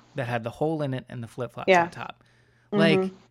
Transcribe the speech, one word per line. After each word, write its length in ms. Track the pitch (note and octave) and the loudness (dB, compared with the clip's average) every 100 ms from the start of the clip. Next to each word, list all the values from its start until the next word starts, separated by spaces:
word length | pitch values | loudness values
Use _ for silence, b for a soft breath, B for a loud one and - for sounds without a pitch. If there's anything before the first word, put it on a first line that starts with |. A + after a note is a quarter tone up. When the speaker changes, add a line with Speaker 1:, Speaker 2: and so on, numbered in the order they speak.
| - C#3+ | -12 -8
Speaker 1:
that 120 | A#2+ | -4
had 160 | A#2+ | -4
the 60 | A2+ | -6
hole 320 | - D3+ D#3+ | -4 -2 0
in 120 | C#3+ | -2
it 120 | B2+ - | -4 -8
and 120 | B2+ | -12
the 40 | A2+ | -12
flip-flops 400 | - A#2+ - - | -8 -8 -4 2
Speaker 2:
Yeah. 140 | F3+ | 2
Speaker 1:
on 80 | E3+ | 2
top. 320 | B2+ - - _ _ _ _ _ | -4 -12 -14 _ _ _ _ _
Like, 280 | G#3 E3 F#3+ | 2 4 4
Speaker 2:
Mm-hmm. 160 | F#3+ - _ | 2 -6 _